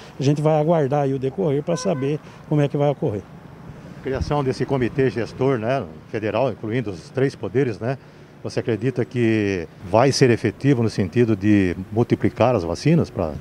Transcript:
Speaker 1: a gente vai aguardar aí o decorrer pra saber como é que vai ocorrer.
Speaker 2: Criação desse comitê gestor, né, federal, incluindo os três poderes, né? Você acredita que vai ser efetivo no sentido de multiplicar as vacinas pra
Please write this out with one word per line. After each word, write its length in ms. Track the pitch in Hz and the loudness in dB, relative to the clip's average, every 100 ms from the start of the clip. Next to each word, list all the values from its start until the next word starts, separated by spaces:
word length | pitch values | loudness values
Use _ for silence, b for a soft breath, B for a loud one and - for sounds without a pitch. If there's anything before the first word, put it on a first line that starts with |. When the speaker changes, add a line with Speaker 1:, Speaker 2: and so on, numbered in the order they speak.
| B - | B -2
Speaker 1:
a 40 | |
gente 200 | 135 151 | 0 2
vai 180 | 151 156 | 2 2
aguardar 440 | 151 170 139 147 | 2 2 2 0
aí 100 | 139 | 0
o 60 | 135 | -2
decorrer 420 | 131 131 180 139 | -4 -2 -2 -2
pra 140 | 151 170 | -2 -4
saber 420 | 196 156 135 151 B B - | -2 -2 -2 -4 B B -2
como 120 | 151 | 0
é 60 | 143 | 2
que 100 | 147 | 2
vai 140 | 143 | 0
ocorrer. 320 | 139 123 101 - - - - - - - - | 0 -4 -4 -8 -16 -20 -20 -20 -18 -18 -12
Speaker 2:
Criação 400 | 135 131 - 147 | -6 -4 -2 0
desse 240 | 135 127 131 | 0 -2 -2
comitê 420 | 135 113 147 131 | 0 0 0 0
gestor, 480 | 120 107 - 127 127 | 0 -4 -2 0 0
né, 280 | 110 135 87 78 - | -2 -4 -4 -12 -10
federal, 400 | 113 104 101 135 | -6 -2 0 -2
incluindo 400 | 98 110 120 104 | -2 -4 -4 -4
os 200 | 87 - | -8 -8
três 260 | - 139 - | -2 -2 -2
poderes, 420 | 101 104 135 92 | -4 0 -2 -2
né? 180 | 110 139 B B B - | -6 -6 B B B -16
Você 160 | 110 123 | -8 -6
acredita 460 | - 110 127 131 | -2 -2 -2 -2
que 640 | 113 123 117 110 101 95 80 - 90 | -4 0 2 2 0 -2 -6 -12 0
vai 220 | 104 135 | 4 4
ser 200 | - 131 | 6 4
efetivo 520 | 113 110 - 139 127 | 4 0 0 0 2
no 60 | 113 | 0
sentido 480 | - 95 117 117 107 | -2 -2 2 2 2
de 400 | 104 104 92 87 95 | 4 4 4 0 -2
multiplicar 640 | 104 120 120 101 - 117 120 | 0 2 2 0 2 2 2
as 80 | |
vacinas 460 | 82 87 139 165 104 | -2 -2 2 2 2
pra 240 | - 82 73 | -2 -4 -6